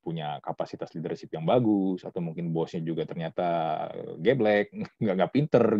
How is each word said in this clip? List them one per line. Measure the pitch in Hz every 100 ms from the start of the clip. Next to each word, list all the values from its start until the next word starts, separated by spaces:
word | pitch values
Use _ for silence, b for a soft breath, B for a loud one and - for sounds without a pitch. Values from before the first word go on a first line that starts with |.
punya | - 82 76 73
kapasitas | - - - 80 -
leadership | 82 80 82 -
yang | 80 80
bagus, | 123 113 101 95 92 92
atau | 92
mungkin | 85 82 85
bosnya | 82 80 92
juga | 80 80 78
ternyata, | 82 80 - 87 85 80 78 82
eh, | - 82 -
geblek, | 82 135 107 104 101
<laughs> | 98 - _
nggak, | 110 92
nggak | 87
pinter | 127 151 123 113